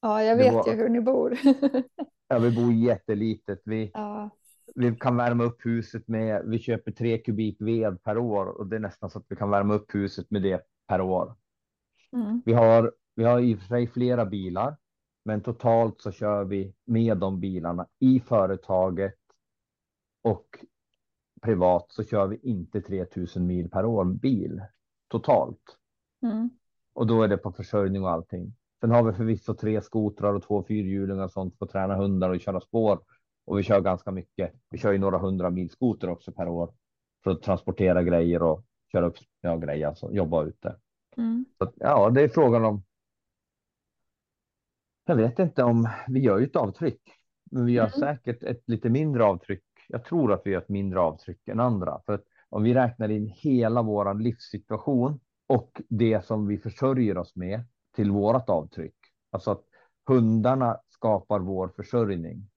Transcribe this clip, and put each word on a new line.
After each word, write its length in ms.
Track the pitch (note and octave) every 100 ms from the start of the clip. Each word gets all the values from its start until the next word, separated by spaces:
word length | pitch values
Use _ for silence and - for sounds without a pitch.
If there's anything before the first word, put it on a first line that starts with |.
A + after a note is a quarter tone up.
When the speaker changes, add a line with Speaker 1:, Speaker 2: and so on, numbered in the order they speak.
Speaker 1:
Ja, 220 | A#3 G#3+
jag 140 | A3 A#3
Speaker 2:
Det 60 |
Speaker 1:
vet 100 | B3+
Speaker 2:
var 140 | A3+ A3
Speaker 1:
ju 80 | A3
hur 140 | A3+
ni 120 | A#3
bor. 360 | A3+ C4 A#3+ B3
<laughs> 40 | C4+ C4+ C#4 B3+ B3+ - D#4+ _ _
Speaker 2:
Ja, 120 | B2
vi 120 | A#2+ A#2
bor 180 | A#2+
jättelitet. 880 | A2+ A#2 G#2+ - G#2+ A2 A2 - G2 -
Vi 260 | A2 A2
Speaker 1:
Ja. 360 | D3 G#3 G#2 G#2 _ _ _ - -
Speaker 2:
vi 200 | B2 A2+
kan 200 | C3+ B2
värma 260 | A#2+ A#2+
upp 220 | A#2+ A#2 A#2
huset 420 | A#2 A2+ A2+ -
med, 340 | A2 A2 G#2 A2
vi 140 | A2
köper 320 | - A2+ -
tre 260 | - A#2 A2+
kubik 400 | - A2 A2 G2
ved 440 | G#2+ A2+ A2 F2+
per 140 | - G#2+
år 280 | A#2+ G#2 F#2+
och 220 | - G2+
det 80 | A2
är 40 |
nästan 300 | G#2 - G2
så 100 | -
att 60 | -
vi 60 | F#2+
kan 140 | G2+
värma 240 | G2+ G2+
upp 220 | G#2 - G2+
huset 360 | G2 - -
med 100 | G#2
det 200 | F#2+ F2+ - _ _
per 140 | F#2+
år. 340 | F#2 F#2 - - _ _ _ _ _ _ _
Speaker 1:
Mm. 300 | B3 G#3 A#3 B3
Speaker 2:
Vi 80 |
har, 400 | A#2 A2+ A2+ A2+ - _ -
vi 80 |
har 160 | A#2 B2
i 160 | B2 G#2
och 40 |
för 80 | F#2+
sig 200 | A#2+ B2
flera 380 | B2 B2 B2 G#2
bilar, 520 | G2+ F#2 F2+ B2 D3+ _ _ _ _ -
men 160 | G#2+
totalt 600 | A2+ A#2 B2 A2+ A2+ -
så 100 | -
kör 320 | F#2+ G#2 G2+
vi 300 | F#2+ G2 F#2+ - -
med 320 | A2+ A2+ G2+
de 220 | F#2+ F#2+
bilarna 480 | F#2+ F#2 E2 F2 F2+ _
i 200 | C3 C3
företaget 960 | B2 A#2 F#2+ F#2+ - F#2+ F#2 F2+ G2 - _ _ _ _ _ _ _ _ _ _
och 260 | A3+ - _ - - _ _ _ _ _ _ -
privat 440 | A2+ G2+ F2+ F2 -
så 140 | -
kör 240 | G#2+ A2 G2
vi 100 | G#2+
inte 380 | C3 G#2 E2 G#2
tretusen 680 | - F#2+ F2+ - F2+ - F2+
mil 220 | F2+ F2
per 160 | F#2+ G#2
år 200 | A2 F2+
bil 560 | F#2 C3+ A#2 D#2+ E2 G2+ _ _ _ _
totalt. 680 | A2+ - A#2+ C2 - - _ _ _ _ _
Speaker 1:
Mm. 260 | A#3+ A3 A#3 _ _ _ _
Speaker 2:
Och 140 | - A2
då 160 | A2+
är 40 | A2
det 100 | G2
på 140 | G#2
försörjning 520 | F2 G2 G#2 G2 G2
och 80 | F#2+
allting. 420 | E2 E2 F2+ F2+ A2+ _ _
Sen 100 | A#2
har 120 | A#2
vi 100 | A2+
förvisso 400 | F#2+ A2+ A2 -
tre 280 | G#2+ G#2+ A2
skotrar 520 | G2+ A2 G#2+ G2+ G#2
och 100 | G2+
två 200 | - G#2
fyrhjulingar 600 | F#2 G#2+ F#2+ G2 G2 G2
och 80 | F#2+
sånt 260 | G2 F#2+ -
för 80 | G2+
att 60 |
träna 240 | G2 F#2+ G2
hundar 340 | G2 F#2+ F#2
och 100 | F2+
köra 200 | - F#2
spår. 400 | - A2+ A2 F#2 _ _ _ _ -
Och 140 | G2+
vi 40 |
kör 180 | F#2 G2+
ganska 300 | F#2+ F2+ -
mycket. 420 | F#2+ F2+ - F2+ - _
Vi 80 | B2+
kör 140 | A2+
ju 60 | G2
några 200 | G2 G#2
hundra 320 | F#2+ F#2+ F2+
mil 200 | F2 F2
skoter 400 | - B2+ G2 F2+
också 220 | E2+ -
per 160 | - F2
år 260 | E2+ E2+ _ _ _ _ _
för 80 | -
att 100 | F#2
transportera 600 | - F#2 - F#2 F#2 F2
grejer 400 | F2 F2 E2+ F2
och 200 | E2+ D#2 - _ _
köra 140 | F#2+ F2
upp, 120 | - _ _
ja, 160 | F2 E2
grejer, 300 | D#2+ D2 D2
alltså 240 | D2 -
jobba 320 | G2+ E2 D#2+
ute. 320 | D2+ - - F2+ _ _ _ -
Speaker 1:
Mm. 280 | A#3 A#3 C4 _
Speaker 2:
Så 60 |
att, 100 | F#2+ -
ja, 340 | - C#3 G#2
det 120 | B2
är 60 | C#3+
frågan 380 | - C#3 A#2 A2+
om, 180 | G#2 - _ _ _ _ _ _ _ _ _ _ _ _ _ _ _ _ _ _ _ _ _ -
jag 100 | D3
vet 240 | A2+ B2
inte 240 | F3+ -
om, 260 | B2 A#2 A2+ A2+ -
vi 120 | B2+
gör 180 | C3 G2
ju 60 | B2
ett 100 | -
avtryck, 460 | A2+ F#2+ E3 - _ _ _ _ -
men 140 | C3 A#2+
vi 60 |
gör 120 | A#2+ A2
Speaker 1:
Mm. 120 | C#4
Speaker 2:
säkert 440 | D3 D3 - A#2
ett 200 | - A#2+ -
lite 220 | A2+ A#2+
mindre 340 | B2 D#3 C3
avtryck. 400 | G#2+ F2+ - F#2+ _ _ _
Jag 180 | A#2+ -
tror 280 | E3+ B2+
att 80 | F#2+ -
vi 60 |
gör 100 | F#2
ett 80 | -
mindre 300 | G2+ G2 F#2
avtryck 480 | E2+ D#2 - F2 -
än 120 | G#2+
andra. 420 | B2 G#2+ F2+ D2 -
För 80 |
att 100 | G#2 - _ _
om 140 | G#2+
vi 100 | A2
räknar 360 | B2 B2 A#2+ A2
in 180 | G#2+ G#2
hela 540 | G2 D#3 C3 A2+ A#2+
våran 420 | A2+ G#2 G2 G2+
livssituation 960 | A2+ A#2+ - G#2 _ A2 - C3+ B2+ D3 _ _ _
och 340 | C3 - - -
det 360 | G#2+ A#2 G#2+ -
som 220 | A2 G#2
vi 100 | G2+
försörjer 600 | A2+ - C3+ B2+ A2+ F2+
oss 180 | E2+ -
med 280 | F2+ G#2+ A#2+ _ _ -
till 160 | G2+
vårat 380 | G2+ G2+ B2+ A#2+
avtryck, 460 | F2 D#2 - D#2+ _ _ _ _
alltså 200 | - -
att 120 | G2 _ _ _ _ -
hundarna 680 | C3 A2+ A2 A2+ C3+ B2 A2 _
skapar 500 | _ A2+ G#2 F2 G#2
vår 280 | F#2 F#2 F#2
försörjning 800 | - G2+ A#2+ A2 F#2 E2 E2+ G2+